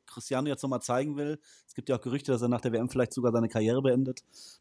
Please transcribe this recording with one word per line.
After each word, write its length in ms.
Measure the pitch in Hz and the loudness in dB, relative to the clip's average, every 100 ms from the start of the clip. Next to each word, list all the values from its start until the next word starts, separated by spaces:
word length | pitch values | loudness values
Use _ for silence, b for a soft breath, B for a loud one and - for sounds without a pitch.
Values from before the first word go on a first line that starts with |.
| - | -18
Cristiano 420 | - - 131 147 | -14 -4 -2 -2
jetzt 120 | 135 | -2
nochmal 200 | 135 123 | -4 -4
zeigen 340 | - 123 151 143 | 0 0 0 -4
will, 220 | 147 151 b b b | -4 -6 b b b
es 80 | |
gibt 160 | - 120 | -8 -2
ja 60 | 120 | -2
auch 40 | |
Gerüchte, 300 | 127 139 - | -2 -4 0
dass 120 | 120 | 0
er 40 | 120 | 2
nach 120 | 120 | 0
der 100 | 123 | 0
W 40 | 113 | 0
M 120 | 123 | 0
vielleicht 240 | 131 120 | 0 0
sogar 180 | - 120 | 2 2
seine 180 | 117 113 | 2 2
Karriere 320 | 113 110 127 | 2 2 4
beendet, 400 | 135 127 131 - - B B B | 4 4 2 -4 -12 B B B